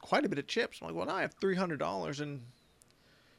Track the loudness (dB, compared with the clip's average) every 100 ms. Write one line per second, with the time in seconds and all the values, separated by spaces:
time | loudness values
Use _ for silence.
0 | 0 2 4 0 0 0 0 -2 -6 -4
1 | -2 0 -2 0 2 2 2 0 0 0
2 | -2 -2 -4 -6 -12 -18 _ _ -20 _
3 | _ -20 -20